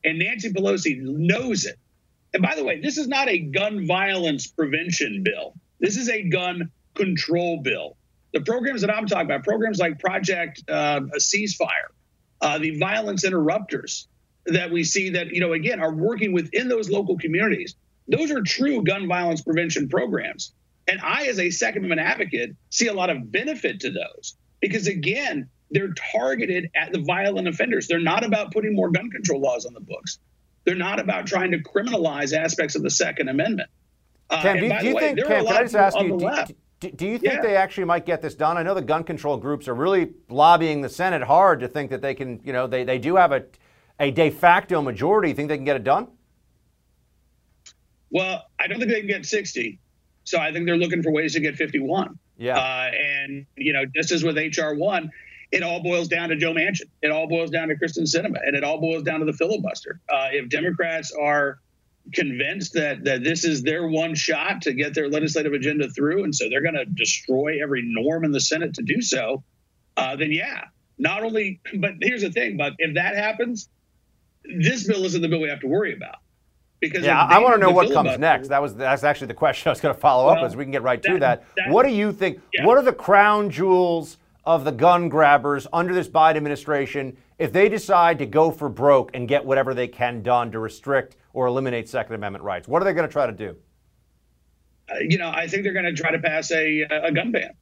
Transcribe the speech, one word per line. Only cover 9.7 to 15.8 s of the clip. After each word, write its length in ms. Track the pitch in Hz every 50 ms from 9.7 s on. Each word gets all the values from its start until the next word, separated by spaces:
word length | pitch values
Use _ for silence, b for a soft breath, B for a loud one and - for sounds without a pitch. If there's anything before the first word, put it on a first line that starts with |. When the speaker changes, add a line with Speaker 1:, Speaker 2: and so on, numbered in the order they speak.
| 202 185
Speaker 1:
like 200 | 180 165 156 -
Project, 640 | - 185 190 196 190 185 185 175 170 170 - - - -
uh, 320 | 156 151 147 147 147 139 135 139 147 147
Ceasefire, 720 | - - - 196 214 208 180 - 175 - 90 76 - - _ _ _ _ _ _ _ _ _ _
uh, 160 | - 151 147 156
the 180 | 156 160 156
violence 480 | 151 175 190 208 220 220 208 196 185 190
interrupters 840 | 190 185 170 151 156 180 214 196 - - 131 - - - - - _ _ _ _ _ _ _ _
that 260 | 175 165 180 180 170
we 140 | 170 170 160
see 240 | 165 - 202 190 190
that, 200 | 185 180 170 -
you 120 | - 175
know, 140 | 180 170 165
again, 260 | 160 156 233 240 175